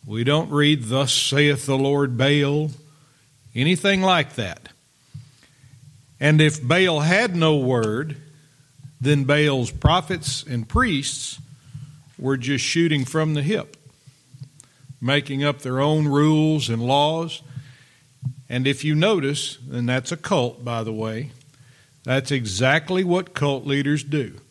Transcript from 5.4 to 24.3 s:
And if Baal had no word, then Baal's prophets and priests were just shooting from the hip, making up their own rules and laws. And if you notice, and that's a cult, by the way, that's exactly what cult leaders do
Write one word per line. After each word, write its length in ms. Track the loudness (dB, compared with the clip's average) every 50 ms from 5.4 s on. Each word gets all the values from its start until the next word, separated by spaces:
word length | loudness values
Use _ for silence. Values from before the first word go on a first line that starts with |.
| _ _ _ _ -20 -20 -20 -20 -20 -20 -20 -20 _ _ _ _
And 200 | 2 4 6 6
if 240 | 6 4 2 0 0
Baal 360 | 0 2 4 4 4 2 2
had 340 | 2 2 4 4 2 2 2
no 220 | 2 4 4 4
word, 640 | 4 2 2 2 2 2 0 -2 -2 -4 -6 -10 -12 -14 -20 -20 _ _ _ _ _ _ _ _ _ -20 -20 -12 _ 0
then 220 | 2 2 2 4
Baal's 460 | 2 2 4 4 2 2 0 -2 -4
prophets 720 | -6 0 2 4 4 4 2 -2 -8 -6 -6 -6 -8 -8 -8
and 220 | -6 -6 -6 -6 -2
priests 680 | 0 0 0 0 0 -2 -4 -6 -8 -8 -10 -12 -12 -14 -18 -20 -20 -20 _ -20 -18 -18 -18 -18 -20 -20 -20 -20 -18 -6
were 180 | -4 -2 -2
just 260 | -2 -2 -4 -4 -2 -2
shooting 440 | -2 0 2 2 2 2 0 -2
from 260 | -2 -2 -2 0 0 0
the 80 | -2
hip, 380 | -2 -2 -2 -2 -4 -8 -16 _ _ -20 _ _ _ -20 _ _ _ _ -20 -20 -20 -20 _ _ -20 _ _ _ _ -20 -16 -6
making 420 | -2 0 0 0 0 -2 -4 -2 0
up 200 | -2 -2 -2 -6
their 180 | -4 -2 0
own 260 | 2 2 2 2 2
rules 640 | 2 2 4 4 4 4 4 4 2 2 0 0 -2
and 140 | -2 -2 0
laws. 580 | 0 2 2 2 2 0 -2 -4 -6 -8 -14 -16 -16 -18 -18 -18 -18 -20 -20 -20 _ _ _ _ _ _ _ -10 -10 -10 -10 -14 _
And 160 | -6 -2 -2
if 180 | -2 -2 -2 -2
you 100 | 0 0
notice, 600 | 2 2 2 2 2 0 -2 -4 -4 -6 -8 -10 -14 -16 -12 -8
and 160 | -4 -2 0
that's 240 | -2 -2 -2 -4 -10
a 60 | -10
cult, 480 | -4 -2 0 0 0 0 -4 -8 -10
by 160 | -6 -6 -6 -6
the 100 | -6 -6
way, 380 | -6 -6 -6 -6 -8 -10 -10 -14 -20 -20 -20 _ _ -20 -20 -20 _ _ _ _ _ _
that's 260 | -2 -2 -2 0 -2
exactly 720 | -4 -4 -4 -4 -2 0 2 2 2 2 0 -2 -2 -2 0
what 300 | 0 0 -2 -2 -6 -6
cult 340 | -4 -2 -2 -2 -4 -4
leaders 380 | -4 -2 -2 0 0 -2 -2 -2
do 340 | -4 -4 -4 -4 -4